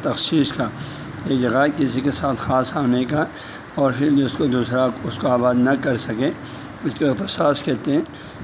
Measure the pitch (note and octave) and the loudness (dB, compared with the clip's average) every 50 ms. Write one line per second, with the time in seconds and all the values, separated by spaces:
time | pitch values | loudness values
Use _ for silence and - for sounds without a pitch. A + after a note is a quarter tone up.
0 | - D#3 A#2+ - - - E3 D#3+ C#3 - - - C3 A2 - - - - - - | -2 -2 -2 0 0 2 2 2 2 2 0 -2 -4 -4 -4 -8 -10 -10 -10 -10
1 | - - - - - - C#3 C3 B2 A#2+ A2 C3 C#3+ D3+ C#3+ - D3+ C3 A2+ B2+ | -10 -12 -10 -8 -4 0 0 2 2 2 4 4 4 2 2 2 0 0 0 0
2 | B2+ C#3+ B2+ - - C#3+ C3 A2+ - - C3 C3 B2+ A#2+ - E3 C#3+ B2 B2 B2 | 0 0 0 0 0 -2 -2 -2 -2 0 2 2 2 2 0 0 2 2 4 2
3 | B2+ B2 C#3 D3+ D#3 - - - - - - - - - - - C#3+ C3+ B2 A#2+ | 2 2 0 0 0 -2 -4 -12 -14 -12 -14 -14 -14 -8 -2 0 2 2 2 2
4 | C#3+ D#3 D3 C#3 C#3 B2 - - E3 C#3+ B2 B2+ A#2+ G#2 B2 B2+ C3 B2+ A#2 - | 2 4 4 4 2 2 0 0 0 2 2 2 0 0 2 2 2 2 0 -2
5 | - - A#2+ - - D3 B2+ B2 A#2+ B2+ B2 B2 B2 C3 C#3 C3 C3 D3+ B2+ A2+ | -6 -6 -6 -2 0 2 2 4 4 4 4 4 4 4 4 2 2 0 -2 -2
6 | - - A#2+ G#2+ B2+ D3+ E3 - - - - - - - - - - - - - | -2 -4 -4 -2 -2 -2 -2 -4 -8 -12 -12 -12 -12 -12 -12 -6 -6 -6 -4 0
7 | D#3+ D3 B2+ G#2 G3 F#3+ - - F3 D3+ C#3+ C3 - - C#3+ A2 - - C#3 D#3 | 0 0 0 0 -2 -2 0 2 2 2 2 2 0 0 -2 -2 0 0 0 0
8 | D#3+ - - - - - - - | 0 -2 -6 -12 -14 -14 -12 -12